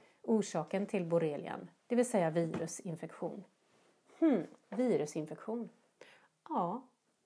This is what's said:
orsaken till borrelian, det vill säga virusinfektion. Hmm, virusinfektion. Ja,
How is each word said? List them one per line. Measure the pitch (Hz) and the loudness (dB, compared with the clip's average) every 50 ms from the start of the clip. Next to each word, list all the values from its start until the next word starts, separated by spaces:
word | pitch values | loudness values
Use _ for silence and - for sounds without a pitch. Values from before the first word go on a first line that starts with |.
| - - _ _ | -20 -20 _ _
orsaken | - - 226 214 196 - - 170 156 - - 196 202 | 0 2 2 2 2 2 -2 -2 -2 -2 -2 -2 -2
till | 190 - 190 175 | 0 -2 -2 0
borrelian, | 165 170 170 165 151 143 143 - - - - - - - _ _ | 2 2 2 2 2 -2 -4 -6 -8 -8 -10 -10 -14 -18 _ _
det | - 240 | 0 2
vill | 240 240 240 | 2 2 4
säga | - 196 170 160 | 2 2 2 4
virusinfektion. | 156 170 170 160 160 165 165 156 - - - 185 160 - - - - - 180 160 147 196 - - _ _ _ _ _ _ _ _ _ _ _ _ - - | 2 2 0 0 0 -4 -4 -6 -8 -8 -8 -8 -8 -8 -10 -12 -10 -8 -8 -8 -8 -10 -14 -16 _ _ _ _ _ _ _ _ _ _ _ _ -2 2
Hmm, | 330 320 247 185 151 - - - _ - | 4 4 4 4 2 -2 -10 -20 _ -6
virusinfektion. | 202 214 254 240 180 - 151 - - 160 151 - 156 - - - 226 240 220 180 - _ _ _ _ - - - - - _ _ _ _ - - | -2 2 4 4 4 4 2 0 -2 -4 -6 -6 -8 -10 -8 -6 -6 -6 -6 -8 -14 _ _ _ _ -20 -20 -20 -20 -20 _ _ _ _ -8 -2
Ja, | 320 226 175 170 202 262 - - _ _ _ _ _ _ _ | 0 0 0 0 -2 -4 -8 -12 _ _ _ _ _ _ _